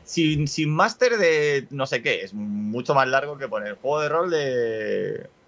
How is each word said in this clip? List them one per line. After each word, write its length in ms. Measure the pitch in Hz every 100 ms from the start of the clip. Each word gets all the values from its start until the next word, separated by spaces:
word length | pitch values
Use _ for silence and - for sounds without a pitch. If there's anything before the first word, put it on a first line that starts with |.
sin, 460 | - - 156 151 147
sin 200 | - 151
máster 480 | 156 214 - 247 226
de 480 | 175 156 147 143 -
no 160 | 139 135
sé 160 | 131
qué, 220 | 127 95
es 100 | 98
mucho 600 | 104 104 104 107 117 123
más 140 | 143 127
largo 300 | 135 143 143
que 100 | 131
poner 220 | 107 104
el 60 | 101
juego 260 | 131 151
de 80 | 147
rol 200 | 160 180
de, 60 | 160
de 880 | 139 123 117 110 107 98 98 107 - _